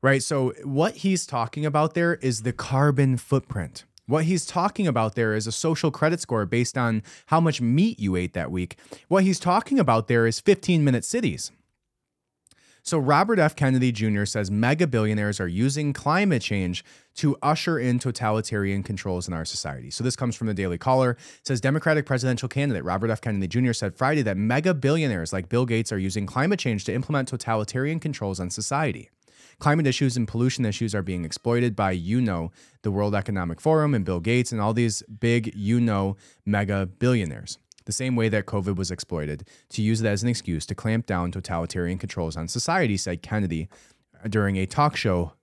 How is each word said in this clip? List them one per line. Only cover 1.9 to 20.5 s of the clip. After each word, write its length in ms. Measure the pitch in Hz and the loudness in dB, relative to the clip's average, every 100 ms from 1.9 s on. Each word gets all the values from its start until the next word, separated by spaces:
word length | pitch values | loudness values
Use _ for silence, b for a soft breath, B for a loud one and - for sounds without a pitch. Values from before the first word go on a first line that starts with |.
there 220 | 170 170 165 | 2 0 0
is 260 | 131 110 | -2 -2
the 100 | 110 | -4
carbon 640 | 120 - 131 147 135 139 127 | -4 -2 4 4 4 4 2
footprint. 680 | - 139 - 104 90 - - - - | 0 0 0 -8 -8 -10 -20 -20 -2
What 180 | 143 | 0
he's 220 | 165 185 - | 2 0 0
talking 400 | 180 190 - 190 | 0 -2 0 0
about 300 | 120 110 113 | 2 0 0
there 180 | 113 | 0
is 120 | 107 110 | 0 -2
a 60 | |
social 380 | - 160 160 160 | -2 -2 0 -2
credit 300 | 139 156 175 | 2 0 0
score 260 | - 117 98 | -2 -2 0
based 320 | 117 123 - | 0 0 0
on 240 | 120 110 - B B | 0 0 -4 B B
how 140 | 160 | 2
much 200 | 165 143 | 4 2
meat 380 | 120 135 214 - | 2 4 4 2
you 180 | 101 92 | 0 0
ate 180 | 90 | -2
that 160 | - 78 | -4 -4
week. 280 | 90 90 - B B B | -4 -4 -8 B B B
What 160 | 190 | 2
he's 160 | 190 180 | 4 2
talking 380 | 175 185 - 277 | 2 0 2 2
about 300 | 151 113 110 | 4 2 4
there 180 | 120 113 | 2 2
is 140 | 113 | 2
fifteen-minute 680 | - 190 - 175 143 123 - | 2 2 4 4 4 2 0
cities. 440 | 233 208 78 - _ _ _ _ _ _ _ _ _ _ b b b | -2 -2 -2 -10 _ _ _ _ _ _ _ _ _ _ b b b
So 140 | - 165 | -2 0
Robert 420 | 131 147 196 220 | 4 4 6 4
F. 160 | 151 | 4
Kennedy 380 | - 135 131 127 | 4 2 4 2
Junior 320 | 113 110 104 | 2 0 0
says 260 | 104 113 98 | 0 -2 -2
mega 360 | 104 120 156 170 | 2 2 2 2
billionaires 540 | 120 107 107 104 101 | 2 2 0 -2 -2
are 80 | 92 | -2
using 440 | 87 127 139 147 | 0 0 0 -2
climate 480 | 139 - 165 202 139 | -2 0 2 2 0
change 420 | - 101 90 90 - b b - | 0 -2 -2 -4 -10 b b -2
to 200 | 151 135 | 0 0
usher 360 | 135 156 - 160 | 0 0 0 0
in 200 | 123 123 | 0 0
totalitarian 840 | 127 113 110 107 110 107 98 98 | -2 -2 0 0 -2 -2 0 -2
controls 460 | 98 101 98 90 87 | -4 -6 -4 -4 -4
in 60 | |
our 100 | 85 | -6
society. 460 | 80 - 82 67 60 | -6 -8 -8 -10 -10
So 120 | - | -4
this 140 | 123 120 | -4 -2
comes 200 | 123 117 | -4 -4
from 100 | |
the 80 | 113 | -4